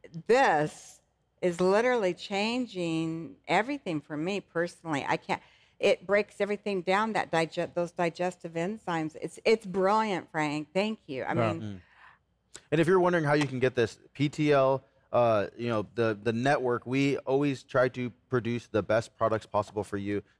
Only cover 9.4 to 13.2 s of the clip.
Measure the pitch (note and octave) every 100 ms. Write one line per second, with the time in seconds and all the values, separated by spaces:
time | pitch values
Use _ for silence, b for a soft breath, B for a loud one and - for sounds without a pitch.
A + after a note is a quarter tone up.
9.4 | - A3 G3+ F#3+ F#3+ A3 A3 F3+ - D#3+
10.4 | D3+ D3+ D3+ F#3+ G#3+ A3 - C3 G2+ D3
11.4 | A2+ - G#2+ F#2+ B B B B _ _
12.4 | _ B B D3+ D#3+ F#3+ F3+ F3